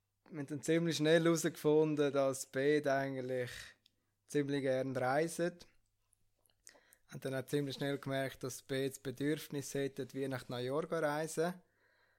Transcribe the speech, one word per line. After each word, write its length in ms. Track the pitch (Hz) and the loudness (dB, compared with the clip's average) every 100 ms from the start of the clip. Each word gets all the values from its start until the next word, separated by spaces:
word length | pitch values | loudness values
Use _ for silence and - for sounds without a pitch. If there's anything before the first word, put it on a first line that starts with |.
| _ _ - | _ _ -14
wir 80 | 165 | -12
haben 60 | 139 | -8
dann 160 | 147 | -4
ziemlich 340 | 139 165 170 143 | 2 2 2 2
schnell 260 | 151 165 | 6 6
herausgefunden, 880 | 165 165 160 143 156 151 156 147 143 | 6 4 0 0 4 6 4 4 2
dass 340 | 135 135 131 - | 2 2 0 -4
beide 460 | 135 139 151 143 | 0 4 4 4
eigentlich 580 | 135 139 131 127 127 123 - - - _ _ _ _ - | 0 0 -4 -4 -2 -4 -8 -16 -20 _ _ _ _ -4
ziemlich 340 | 147 139 143 | -2 0 0
gerne 380 | 135 131 135 127 | 2 0 0 0
reisen. 520 | 127 139 165 170 170 175 - _ _ _ _ _ _ _ _ _ - - _ - _ | 2 2 2 0 -2 -4 -14 _ _ _ _ _ _ _ _ _ -20 -20 _ -20 _
Und 120 | 139 | -12
dann 100 | 135 131 | -6 -6
hat 140 | 127 | -2
ziemlich 260 | 147 143 123 | -2 -2 -2
schnell 220 | 139 139 | -2 -2
gemerkt, 440 | 139 135 135 - | -2 -2 -2 -6
dass 200 | 131 - | -10 -10
beide 280 | - 135 135 | -6 -2 -2
das 80 | 135 | -4
Bedürfnis 760 | 135 123 139 151 - 147 - | -8 -2 -2 -2 -4 -8 -6
hätten, 340 | 139 139 - 127 | -4 -4 -4 -8
wie 140 | 135 135 | -6 -4
nach 200 | 131 - | -4 -6
New 80 | 123 | -6
York 340 | 123 143 165 | -2 -2 -2
zu 100 | 165 | -2
reisen. 520 | 151 147 160 - 170 185 - _ _ _ _ | 0 0 -2 0 -2 -2 -12 _ _ _ _